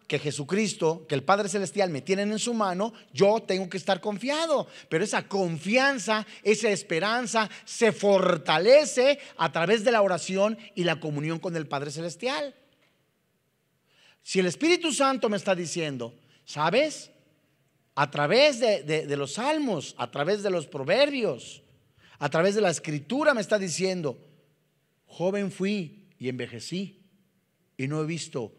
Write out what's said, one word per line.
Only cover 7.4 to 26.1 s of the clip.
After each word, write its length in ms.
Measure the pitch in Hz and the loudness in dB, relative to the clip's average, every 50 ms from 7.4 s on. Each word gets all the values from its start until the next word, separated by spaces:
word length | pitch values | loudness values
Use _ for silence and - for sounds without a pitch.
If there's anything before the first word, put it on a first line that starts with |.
| 214 196 - - - | 0 0 -4 -14 -16
se 260 | - - - 233 220 | -10 -2 2 2 2
fortalece 1300 | 202 214 - 202 196 190 185 180 175 160 - - 160 160 180 220 262 302 302 - - 254 247 277 285 277 - - - - | 2 4 4 4 6 6 6 4 2 2 2 2 2 4 6 8 8 8 8 4 0 2 2 2 2 0 -4 -14 -6 -2
a 120 | 165 165 | -2 -2
través 320 | - 165 165 170 220 233 202 | 0 0 2 2 2 2 2
de 100 | 247 233 | 2 4
la 100 | 220 202 | 4 4
oración 560 | 196 180 160 - - 190 190 196 214 220 214 - - - | 4 2 -2 -4 -2 0 0 2 0 0 -4 -12 -12 -4
y 100 | - 175 | -2 0
la 160 | 170 160 156 | 0 0 -2
comunión 380 | 165 156 147 143 147 156 165 165 | -4 -6 -4 -4 -4 -4 -4 -4
con 180 | 160 190 170 | -4 -6 -4
el 100 | 165 156 | -6 -6
Padre 240 | 135 151 139 143 151 | -4 -4 -6 -6 -6
Celestial. 640 | 135 156 165 175 165 - 240 247 277 311 294 277 - _ _ _ _ _ _ _ _ _ _ _ _ _ _ _ _ _ _ _ _ _ _ _ _ _ _ _ _ _ _ _ _ _ - | -8 -8 -8 -10 -8 -6 -6 -4 -4 -4 -6 -8 -10 _ _ _ _ _ _ _ _ _ _ _ _ _ _ _ _ _ _ _ _ _ _ _ _ _ _ _ _ _ _ _ _ _ -10
Si 180 | - - 185 | -4 0 0
el 60 | 185 | 2
Espíritu 460 | 175 175 - - 320 359 349 339 320 240 | 0 0 0 2 2 2 2 2 -2 0
Santo 380 | - 277 269 269 240 - 226 | 2 2 2 2 2 0 0
me 80 | 208 190 | 0 0
está 160 | - 208 190 | 0 0 0
diciendo, 600 | 175 180 151 - 175 160 151 139 123 120 117 - - _ _ _ _ _ | 0 -2 -6 -4 -4 -4 -4 -4 -6 -8 -10 -12 -18 _ _ _ _ _
¿sabes? 640 | - - 147 151 165 180 247 302 311 - - - - _ _ _ _ _ _ _ _ _ _ _ _ _ _ _ _ - | -12 -4 0 0 2 2 2 2 0 -2 -10 -16 -20 _ _ _ _ _ _ _ _ _ _ _ _ _ _ _ _ 0
A 160 | 135 143 143 | 0 0 0
través 500 | - 151 147 147 185 240 285 302 277 226 | 2 0 0 4 4 6 6 4 4 2
de, 220 | 254 226 208 170 139 | 2 2 2 0 0
de, 240 | 147 160 156 - | -2 -2 -2 -2
de 100 | 143 143 | -2 -2
los 160 | 143 143 131 - | -2 -2 -4 -4
salmos, 600 | 208 240 285 311 311 294 254 196 147 147 - - | -4 -2 0 0 0 0 -2 -2 -4 -4 -8 -8
a 140 | - 123 - | -8 -8 -6
través 320 | - 139 143 165 208 208 202 | -4 -4 0 0 0 0 0
de 80 | 208 | 0
los 160 | 185 170 143 | -2 -2 -4
proverbios, 960 | - - 143 135 139 185 247 285 294 285 262 220 185 135 113 - - - - _ _ _ _ _ _ _ _ _ - - - | -6 -8 -6 -2 0 2 4 4 2 2 -2 -2 -2 -4 -4 -10 -18 -20 -20 _ _ _ _ _ _ _ _ _ -20 -10 -4
a 100 | 143 143 | -4 0
través 260 | 147 160 170 202 202 | 2 2 2 2 2
de 60 | 220 | 2
la 100 | 208 180 | 2 0
Escritura 600 | 160 - - 160 151 147 143 - 233 277 311 302 285 | 0 -2 -4 -4 -6 -6 -4 -4 -2 2 2 2 2
me 80 | 226 | 2
está 180 | 202 - 220 208 | 0 0 0 0
diciendo, 600 | 190 180 143 - 185 185 185 180 160 139 117 - - - _ _ _ _ _ _ _ _ _ _ _ _ _ _ _ | 0 -2 -4 -2 -2 -2 -2 -2 -4 -6 -6 -8 -14 -20 _ _ _ _ _ _ _ _ _ _ _ _ _ _ _
"Joven 440 | _ - - 165 185 190 202 202 185 | _ -8 -4 -2 -2 0 -2 -4 -4
fui 580 | - - 180 196 214 208 175 143 - - - _ | -4 -4 -2 -2 -2 -2 -4 -6 -10 -18 -20 _